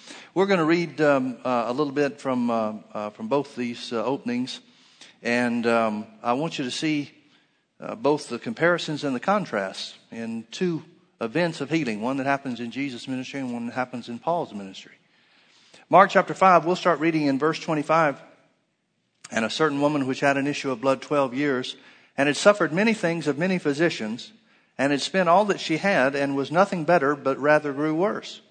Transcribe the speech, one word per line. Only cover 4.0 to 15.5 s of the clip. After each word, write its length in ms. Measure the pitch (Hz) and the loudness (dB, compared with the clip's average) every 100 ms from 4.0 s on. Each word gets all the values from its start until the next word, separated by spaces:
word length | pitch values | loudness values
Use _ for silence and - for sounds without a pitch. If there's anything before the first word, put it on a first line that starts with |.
openings, 540 | 110 139 123 120 127 - - _ _ _ - _ | -2 -4 -4 -4 -4 -8 -16 _ _ _ -20 _
and, 420 | 117 120 123 120 117 | -2 0 0 0 2
um, 360 | 117 113 107 104 - | 2 2 -2 -8 -8
I 120 | 120 | -2
want 260 | 123 160 160 | -2 -2 -4
you 60 | |
to 60 | 127 | -6
see, 400 | - 156 151 135 - _ _ _ _ _ _ | -4 -2 -2 -4 -12 _ _ _ _ _ _
uh, 160 | - | -12
both 340 | 104 131 151 - | -2 0 0 -2
the 120 | 117 | -8
comparisons 640 | - 113 165 170 - 147 | -8 0 0 0 -2 -4
and 100 | 147 | -4
the 60 | 123 | -4
contrasts 760 | - 202 160 107 95 - - - _ | 0 0 0 -4 -4 -8 -14 -16 _
in 380 | 113 113 113 113 | -12 -8 -8 -10
two 320 | - 185 160 - _ _ _ | -4 -2 -4 -8 _ _ _
events 400 | 117 131 175 160 | -4 0 -2 -2
of 100 | 135 | -2
healing, 320 | 160 131 104 | -2 -2 -4
one 140 | 117 139 | -4 -2
that 100 | 135 | -2
happens 320 | 139 135 117 | -2 -4 -8
in 140 | 120 | -8
Jesus' 340 | 123 139 120 - | -6 -6 -8 -8
ministry 320 | 127 127 139 | -8 -8 -8
and 140 | 131 | -8
one 140 | 120 117 | -6 -6
that 80 | |
happens 340 | 123 127 123 117 | -6 -6 -8 -10
in 100 | 117 | -8
Paul's 340 | - 175 123 | -4 -4 -4
ministry. 460 | 104 95 98 - - _ _ _ _ _ | -10 -12 -14 -20 -20 _ _ _ _ _